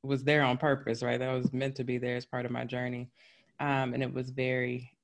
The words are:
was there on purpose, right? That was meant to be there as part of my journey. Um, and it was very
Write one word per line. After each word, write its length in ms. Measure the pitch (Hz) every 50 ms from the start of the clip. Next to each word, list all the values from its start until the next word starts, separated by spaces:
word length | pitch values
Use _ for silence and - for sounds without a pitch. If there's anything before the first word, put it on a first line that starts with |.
| -
was 180 | 135 139 135 135
there 220 | 143 151 151 143
on 120 | 127 127
purpose, 460 | 127 160 151 139 135 - - 117 117 127
right? 160 | 120 120 123
That 140 | 127 131 131
was 200 | 127 123 127 131
meant 220 | 127 135 135 135
to 80 | - 127
be 140 | 120 123 123
there 180 | 123 123 123
as 80 | 123 120
part 220 | _ - 127 123
of 60 | 120 120
my 120 | 123 120
journey. 460 | 113 123 123 123 123 123 123 123 127 _ _ - - - _ _ _ _ _
Um, 340 | 147 143 139 135 131 127 123
and 100 | 139 135
it 100 | 127 135
was 180 | 127 127 127
very 640 | 127 135 127 127 127 127 123 123 123 123 123 120 _ _